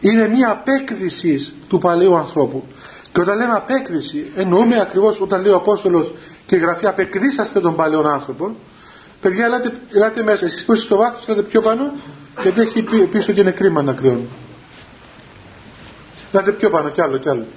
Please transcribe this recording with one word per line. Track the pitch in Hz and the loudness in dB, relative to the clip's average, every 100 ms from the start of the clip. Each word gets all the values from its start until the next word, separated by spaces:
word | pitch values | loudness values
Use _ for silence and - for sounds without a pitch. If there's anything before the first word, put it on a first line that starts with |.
Είναι | 190 226 220 | 2 2 2
μία | 240 247 | 2 0
απέκδυση | 202 - 269 269 214 185 - 175 143 - - - | 0 -2 -2 -2 -6 -6 -4 -2 -2 -4 -14 -4
του | 185 | 0
παλαιού | 156 170 185 170 | 2 4 4 4
ανθρώπου. | 147 - 127 131 - - - - - | 0 -2 -2 -2 -12 -20 -20 -20 -6
Και | - | -2
όταν | 175 208 | 0 0
λέμε | 247 | 0
απέκδυση, | 220 - 262 262 165 - 294 - - | -2 0 -4 -2 -6 -6 -8 -10 -6
εννοούμε | 190 175 233 233 | 2 4 4 4
ακριβώς | 190 185 214 208 | 2 2 2 2
όταν | 190 185 | -2 0
λέει | 190 | 4
ο | 185 | 4
Απόστολος | 180 202 196 175 151 - - - - | 4 0 2 0 0 -8 -20 -20 -2
και | 185 | 0
η | |
Γραφή, | 170 170 208 | 0 0 -2
«Απεκδύσαστε | 190 185 196 247 277 208 202 | 0 -4 0 -2 -2 -2 2
τον | 175 | 2
παλαιόν | 160 160 156 151 | 2 0 2 0
άνθρωπο». | 143 131 131 180 226 - - - - - - | -2 -6 -8 -8 -10 -18 -20 -20 -20 -20 -4
Παιδιά, | 196 185 | -2 0
ελάτε, | 233 247 247 - - | 0 0 -4 -8 -2
ελάτε | 202 214 220 | 2 2 0
μέσα. | 220 214 | 0 0
Εσείς | 175 - | 0 -6
που | - | 0
είστε | 220 - | 0 2
στο | 202 | 2
βάθος, | 233 233 - | 2 -2 -6
ελάτε | 208 | -4
πιο | 202 226 | 0 0
πάνω, | 220 226 285 285 - - - - | 2 0 -4 -8 -16 -20 -20 -4
γιατί | 190 190 | -2 2
έχει | 220 233 | 0 0
πι-, | - 226 180 | -2 2 2
πίσω | 208 196 | 0 0
και | 202 | 2
είναι | 190 | 2
κρίμα | 180 196 160 | 4 2 2
να | 139 | -2
κρυώνει. | 127 131 120 117 - - - - - - - - - - - - - - - - - - - - | 0 0 0 -4 -14 -20 -20 -20 -20 -20 -20 -20 -20 -20 -20 -20 -20 -20 -20 -20 -20 -20 -20 -4
Ελάτε | 196 190 | -2 0
πιο | 208 220 | 0 0
πάνω, | 165 147 | 0 -2
κι | 147 | -2
άλλο, | 160 135 | -2 -2
κι | 139 | -2
άλλο. | 127 107 | -4 -6